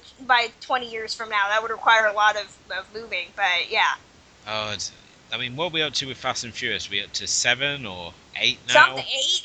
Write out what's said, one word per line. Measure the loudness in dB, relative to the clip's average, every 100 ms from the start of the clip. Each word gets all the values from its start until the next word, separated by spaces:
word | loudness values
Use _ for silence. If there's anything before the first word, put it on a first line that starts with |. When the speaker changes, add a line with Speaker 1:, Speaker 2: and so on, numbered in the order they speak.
| -10 -8 2
Speaker 1:
by | 2 2 -4
twenty | -2 -2 -2
years | -8 -8 -8
from | -4
now. | 0 2
That | 0
would | 0
require | 0 6 6 6
a |
lot | 4 4 2
of, | -4 -12 -10 -10
of | -10
moving, | -14 -8 -8 -8 -2
but | 0 0 0
yeah. | 0 0 0 -8 -20 _ -16 -6
Speaker 2:
Oh, | -4 -4
it's, | -6 -8 -12 -20 -20 -8
I | -6
mean, | -6 -4
what | -2
are |
we | -2
up | -2
to | -2 -6
with | -6
Fast | -6 -4
and | -8
Furious? | -6 -4 -4 -4
Are |
we | -6
up | -4
to | -6 -4
seven | 0 2 2 0 -4 -8
or | -10 -12 -16 -14 -2
eight | 0 0 4
now? | 6 6
Speaker 1:
Something, | 4 -6
eight, | -4 -2 0